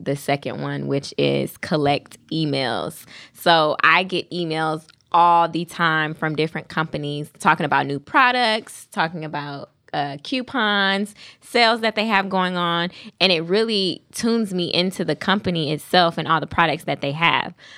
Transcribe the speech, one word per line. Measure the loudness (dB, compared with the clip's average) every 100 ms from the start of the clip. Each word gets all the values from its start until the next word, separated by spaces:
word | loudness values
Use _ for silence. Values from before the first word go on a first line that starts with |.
the | -4
second | -4 -2 -4 -4 -6
one, | -6 -6 -2
which | -4 -4 -2
is | 0 0 -2 -8
collect | -4 0 0 0 -4 -20 -8
emails. | -4 -2 -2 -2 -4 -6 -10 -20 -20 -20
So | -2 2 4 4 2
I | 4 4
get | 2 -4 -4
emails | -6 -4 -2 -2 -4 -8 _ 0
all | 4 6 6 4
the | -2
time | -6 -2 0 2 -2
from | -2 -4 -2
different | -4 -4 -6
companies | -4 -4 -4 -6 -8 -10 0
talking | 2 2 2
about | 0 0
new | -4
products, | -2 2 4 4 2 0 -6 -20 -12
talking | -4 -4 -4
about, | -8 -8 -8 -12 -14 _ -8
uh, | -4 -4 -6
coupons, | -6 -6 -4 -2 0 2 2 0 -2 -8 -20 -20
sales | -4 2 4 4
that | 0 -2
they | 2
have | 2 2
going | 0 0 0
on. | 0 0 -2 -6 -16 0
And | 2
it | 2
really | 2 0 2 0 -2 -4 _
tunes | -4 0 0 0
me | -2 -2
into | 0 0 -2
the | -4 -2
company | 0 0 0 -2 -2
itself | -4 0 2 2 0
and | 0
all | 0
the | 0
products | 2 2 2
that | -4 -4
they | -4
have. | 0 2 2 -2 -10 -20